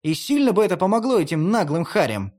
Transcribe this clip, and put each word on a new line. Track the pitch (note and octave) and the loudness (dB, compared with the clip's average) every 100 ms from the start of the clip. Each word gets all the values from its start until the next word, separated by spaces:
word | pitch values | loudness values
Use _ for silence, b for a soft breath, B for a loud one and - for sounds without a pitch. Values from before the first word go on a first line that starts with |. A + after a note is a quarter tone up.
И | D#3 | -4
сильно | D#3 - C#4+ C4+ | -6 -2 0 2
бы | G3+ | 2
это | G#3 | 2
помогло | E3+ F#3+ A3+ A#3+ A#3 | 2 0 0 2 0
этим | D3+ D#3+ E3 | 0 -2 0
наглым | A3+ D3+ D#3+ | 0 0 -2
харям. | E3+ A3 C#3 A2 G2 | -2 0 0 -2 -8